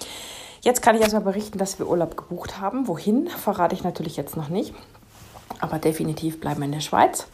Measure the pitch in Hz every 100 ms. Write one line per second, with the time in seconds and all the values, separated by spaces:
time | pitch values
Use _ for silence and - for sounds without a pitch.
0 | - - - - - - - - 233 220
1 | 214 214 190 196 214 190 190 - - 175
2 | 160 - - 175 - - 196 254 247 160
3 | 202 233 349 - - 180 170 190 208 -
4 | 160 151 147 165 147 185 - - - -
5 | - - - - - - 156 156 156 160
6 | 160 151 160 156 147 147 143 151 - -
7 | - - -